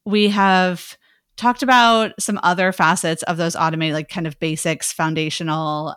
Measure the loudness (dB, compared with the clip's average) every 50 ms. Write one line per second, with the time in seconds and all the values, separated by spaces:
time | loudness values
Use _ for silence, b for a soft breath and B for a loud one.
0 | _ -2 0 2 2 2 2 4 4 4 4 4 2 2 -2 -4 -8 -14 -20 -20
1 | _ _ _ _ _ _ _ -2 0 0 0 0 2 4 4 6 6 6 4 4
2 | 2 -2 -4 -6 -4 -4 -4 0 0 0 2 2 2 0 2 2 2 2 2 2
3 | 0 -2 -4 -2 -4 -4 -2 -2 -2 -2 -2 0 -2 -2 0 -2 -2 -2 -2 -4
4 | -6 -6 -8 -8 -6 -6 -6 -6 -4 -4 -4 -4 -2 -4 -4 -2 -4 -8 -4 -2
5 | -2 -2 0 -2 -2 -4 -4 -4 -4 -4 -2 -2 -2 -4 -4 -4 -6 -8 -8